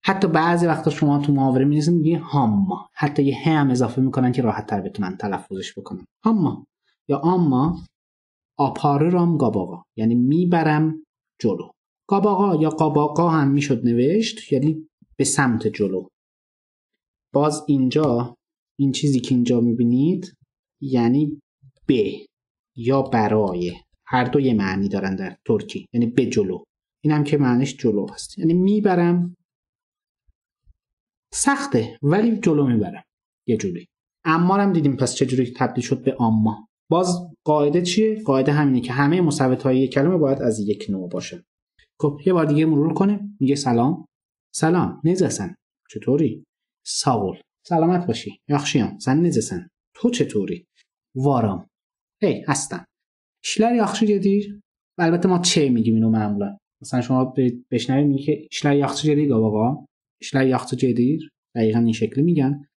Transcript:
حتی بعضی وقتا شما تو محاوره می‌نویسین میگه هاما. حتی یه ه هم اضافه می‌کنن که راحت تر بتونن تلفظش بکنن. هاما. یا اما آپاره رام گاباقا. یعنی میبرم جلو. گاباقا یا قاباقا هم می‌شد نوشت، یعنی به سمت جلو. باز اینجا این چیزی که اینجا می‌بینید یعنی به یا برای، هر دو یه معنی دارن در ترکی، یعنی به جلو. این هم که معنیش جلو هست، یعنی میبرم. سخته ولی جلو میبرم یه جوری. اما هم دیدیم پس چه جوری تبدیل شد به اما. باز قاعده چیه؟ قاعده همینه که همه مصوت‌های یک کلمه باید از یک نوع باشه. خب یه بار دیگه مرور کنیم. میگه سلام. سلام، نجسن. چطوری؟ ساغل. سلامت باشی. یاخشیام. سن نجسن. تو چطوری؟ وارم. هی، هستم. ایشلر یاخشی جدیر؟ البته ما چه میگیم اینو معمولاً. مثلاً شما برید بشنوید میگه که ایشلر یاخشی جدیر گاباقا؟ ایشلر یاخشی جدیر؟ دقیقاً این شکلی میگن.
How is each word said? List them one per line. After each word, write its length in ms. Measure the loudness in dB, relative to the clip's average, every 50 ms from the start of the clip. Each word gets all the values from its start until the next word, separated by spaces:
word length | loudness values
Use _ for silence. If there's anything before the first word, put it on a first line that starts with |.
| 0
حتی 240 | -2 0 0 0 2
بعضی 380 | 2 2 2 2 2 2 2
وقتا 240 | 0 0 0 -2 -4
شما 320 | 0 0 0 2 2 2
تو 100 | 2 2
محاوره 320 | 2 2 2 2 2 2 2
می‌نویسین 300 | 2 2 2 2 2 2
میگه 240 | 2 2 2 0 -2
هاما. 680 | -4 -2 -2 0 2 2 2 2 0 0 -4 -8 -12 _ _
حتی 280 | -4 -4 -2 0 0
یه 120 | 0 0 0
ه 160 | -2 0 0
هم 200 | 2 2 2 2
اضافه 320 | 2 0 0 -2 0 0
می‌کنن 300 | -2 0 0 0 0 0
که 100 | 0 0
راحت 240 | 0 -2 -2 -4 -6
تر 140 | -6 -6 -6
بتونن 360 | -6 -6 -6 -6 -6 -6 -6
تلفظش 640 | -8 -6 -6 -6 -6 -8 _ -12 -10 -10 -12 -14 -16
بکنن. 260 | -14 -14 -14 -14 -14 _ _ _ _
هاما. 420 | 0 2 2 0 -2 -2 -6 -14 _ _ _ _ _ _ _ _ -4
یا 100 | -4 -2
اما 680 | 0 0 2 2 2 2 2 2 0 0 -2 -6 -10 -18 _ _ _ _ _ _ _ _ _ _ _ _ _ -2
آپاره 520 | -2 -2 -2 -2 0 0 2 2 2 2
رام 260 | 2 2 2 2 2
گاباقا. 460 | 2 2 0 0 -2 -4 -4 -10 -16 -18 _ _
یعنی 180 | -2 0 2 2
میبرم 920 | 4 2 2 2 2 2 2 2 2 2 2 2 2 2 0 -2 -6 -12 _ _ _ _ _ _ _
جلو. 300 | -2 -2 -2 -2 -8 -16 _ _ _ _ _ _ _ -2
گاباقا 480 | 0 2 2 2 2 2 2 2 2
یا 120 | 2 0 0
قاباقا 580 | 0 0 0 2 2 2 0 0 0 0 0 2
هم 200 | 2 2 2 2
می‌شد 360 | 2 2 2 0 -2 0 0
نوشت، 680 | 0 2 2 2 2 2 0 0 -2 -6 -12 -4 -2
یعنی 360 | -2 0 2 0 -2 -2 -8 _ _ _ _ _ _
به 80 | -4 -2
سمت 420 | -2 0 0 0 2 0 0 -2
جلو. 420 | -4 -2 -2 -2 -2 -2 -4 -8 -10 _ _ _ _ _ _ _ _ _ _ _ _ _ _ _ _ _ _ _ _ _ _ _ _ 0
باز 300 | 0 2 2 -2 -4 -2 0
اینجا 680 | 0 2 2 2 2 2 2 2 0 0 -2 -4 -10 _ _ _ _ _ _ _ _ -2
این 140 | 0 0
چیزی 280 | 0 0 0 0 0 0
که 140 | 0 0 0
اینجا 260 | 0 2 2 2 2
می‌بینید 760 | 2 2 2 2 2 2 2 2 2 2 0 -2 -6 -12 _ _ _ _ _ _ _ _ _ _
یعنی 580 | -6 -2 0 2 2 2 2 2 0 0 -4 -10 _ _ _ _ _ -20 _ _ _
به 400 | 0 0 0 0 -2 -4 -10 -16 _ _ _ _ _ _ _ _ _ _
یا 260 | -6 -2 0 0 0
برای، 680 | 0 0 0 0 2 2 2 2 0 0 -2 -4 -4 -6 -6 -10 _ _ _ _ _
هر 180 | -4 -2 -2 -2
دو 160 | 0 0 0
یه 140 | 2 2 2
معنی 340 | 2 0 0 -2 -2 -4 -2
دارن 280 | -4 -4 -4 -4 -6
در 200 | -6 -8 -10 -12 _ _
ترکی، 400 | -2 -2 -2 -2 -6 -12 -12 -12 _
یعنی 140 | -4 -2 -2
به 200 | 0 0 0 -2
جلو. 360 | 0 0 -2 -2 -2 -4 -8 -12 _ _ _ _ _ _ _ -2
این 80 | 0
هم 120 | 0 0 0
که 140 | 0 0 0
معنیش 380 | 2 2 2 2 0 -2 -4
جلو 300 | -2 -2 0 0 0 -4 -6
هست، 280 | -10 -16 -18 -16 -10 -2
یعنی 160 | 0 0 2
میبرم. 840 | 2 2 2 2 2 2 2 2 2 2 2 2 2 0 -4 -6 _ _ _ _ _ _ _ _ _ _ _ _ _ _ _ _ _ _ _ _ _ _ _ _ _ _ _ _ _ _ _ _ _ _ _ _ _ _ _
سخته 680 | -8 -2 0 0 0 0 -4 -2 -2 -2 -2 -2 -8 -4
ولی 340 | 0 0 2 2 2 2 0
جلو 300 | 2 2 2 2 2 2
میبرم 380 | 2 2 0 0 -2 -8 -16 -20 _ _ _ _ _ _ _ _ -4
یه 80 | -2
جوری. 320 | -2 -2 -6 -6 -8 -14 _ _ _ _ _ _ _ _
اما 320 | -2 0 2 2 2 2
هم 160 | 2 2 2
دیدیم 240 | 2 2 0 0 0
پس 180 | 0 -2 -4 0
چه 120 | -2 -2
جوری 260 | 0 0 0 -2 -2 -2
تبدیل 280 | -4 -4 -2 -2 -6 -4
شد 200 | -2 -4 -2 -2
به 180 | -4 -2 0
اما. 460 | 0 2 2 2 2 0 -2 -4 -14 _ _ _ _ _
باز 440 | 0 2 2 0 -2 -4 -6 -12 -18 _ _
قاعده 380 | 0 2 2 2 2 2 2
چیه؟ 400 | 0 0 0 2 2 2 0 -2
قاعده 300 | -2 0 0 2 2 2
همینه 280 | 2 2 2 2 2 0
که 120 | -2 -2
همه 280 | -2 0 2 2 2 2
مصوت‌های 600 | 2 0 0 0 0 0 0 0 0 0 2 2
یک 120 | 0 0
کلمه 240 | 0 0 2 2 2
باید 260 | 2 2 0 0 0
از 180 | -2 -4 -2 -2
یک 260 | -2 -2 -2 -4 -4 -8
نوع 200 | -6 -6 -6 -8
باشه. 360 | -8 -10 -10 -10 -14 -16 _ _ _ _ _ _ _ _ _ _ _ _
خب 200 | -2 -2 -2 -2 -2
یه 60 | 0
بار 140 | 2 2 2
دیگه 200 | 2 2 2 2
مرور 280 | 2 2 2 2 0 2
کنیم. 420 | 2 2 2 2 -2 -6 -12 -6 -2
میگه 140 | 0 0 0
سلام. 520 | 0 0 0 2 2 2 2 0 -4 -8 _ _ _ _ _ _ _ _ _ -6
سلام، 460 | -2 0 0 2 0 0 -2 -4 -2 -2
نجسن. 500 | -2 2 2 0 -2 -2 -6 -8 -10 -12 _ _ _ _ _ _ _
چطوری؟ 540 | -16 -8 -2 0 0 2 0 -2 -2 -6 -14 _ _ _ _ _ _ _ _
ساغل. 500 | -10 -8 -2 -2 0 0 0 -2 -4 -6 -10 -18 _ _ _ _
سلامت 400 | -2 0 2 2 2 2 0 0
باشی. 340 | -2 -4 -4 -6 -12 -14 _ _ -4
یاخشیام. 500 | -2 -2 -2 -2 0 0 0 -2 -4 -6
سن 280 | -2 0 2 2 2
نجسن. 420 | 2 2 0 -2 -2 -8 -10 -10 -14 _ _ _ _ _
تو 160 | -4 -2 -2
چطوری؟ 560 | 0 0 -2 0 0 -4 -4 -4 -8 -10 _ _ _ _ _ _ _ _ _ _ _
وارم. 540 | -2 0 2 2 2 2 0 -2 -4 -10 _ _ _ _ _ _ _ _ _ _ _
هی، 220 | -2 -2 -2 -2 -2 -4
هستم. 360 | -4 -4 -4 -8 -10 -14 -14 _ _ _ _ _ _ _ _ _ _ _ _
ایشلر 300 | -8 0 0 2 2 2
یاخشی 320 | 2 0 0 0 0 2
جدیر؟ 540 | 2 2 2 2 2 2 2 -2 -4 -12 -18 _ _ _ _ _ _ _ -2
البته 300 | 0 2 2 2 2 2
ما 100 | 2 2
چه 300 | 0 0 2 2 2 2
میگیم 260 | 2 2 2 2 2
اینو 160 | 2 2 2
معمولاً. 480 | 2 2 0 -2 -2 -4 -4 -6 -8 -12 _ _ _ _
مثلاً 180 | -12 -4 -4 -4
شما 240 | -2 0 0 0 0
برید 420 | -2 0 0 0 0 -2 -4 -10 _
بشنوید 360 | -4 -4 -2 0 0 2 2
میگه 180 | 2 0 0 0
که 80 | -2
ایشلر 440 | -4 -4 -4 -12 -12 -4 0 2 2
یاخشی 320 | 2 0 0 -4 -2 0 0
جدیر 200 | 2 2 2 2
گاباقا؟ 580 | 2 2 2 2 0 0 0 0 -2 -4 -10 _ _ _ _ _ _ _
ایشلر 260 | -14 -4 0 0 2
یاخشی 300 | 2 2 0 -2 -6 -4
جدیر؟ 540 | -2 0 0 2 2 2 0 0 -2 -6 -12 _ _ _ _ _
دقیقاً 240 | 0 0 2 2 2
این 140 | 2 2
شکلی 300 | 0 0 -4 -4 0 0
میگن. 420 | 2 2 2 2 0 0 -2 -4 -8 _ _